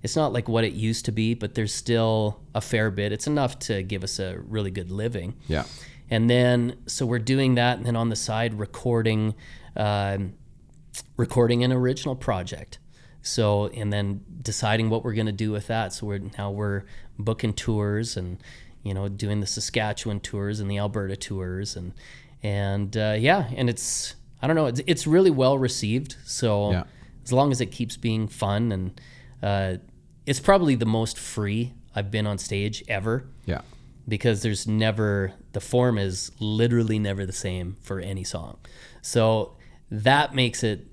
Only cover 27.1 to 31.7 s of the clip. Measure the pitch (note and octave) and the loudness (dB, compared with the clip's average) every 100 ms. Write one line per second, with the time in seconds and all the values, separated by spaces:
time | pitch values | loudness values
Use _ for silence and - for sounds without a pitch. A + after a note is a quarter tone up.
27.1 | - - B2+ C#3+ B2+ A#2 - A#2 - A#2 | -18 0 4 4 2 -2 -4 -6 -2 0
28.1 | A2 G#2+ - G2+ G2+ A#2 G2 F#2 - - | 0 -2 -2 0 2 0 0 -4 -8 -20
29.1 | - - - G2+ G2+ F#2+ F#2 - - - | -20 -20 -4 0 0 0 -4 -10 -20 -20
30.1 | - - C3+ - G3 D#3+ B2 A2+ A2+ A2 | -12 -2 0 6 6 6 4 4 2 0
31.1 | - - - G2+ G#2+ A#2+ | -4 -8 -4 -2 -2 -4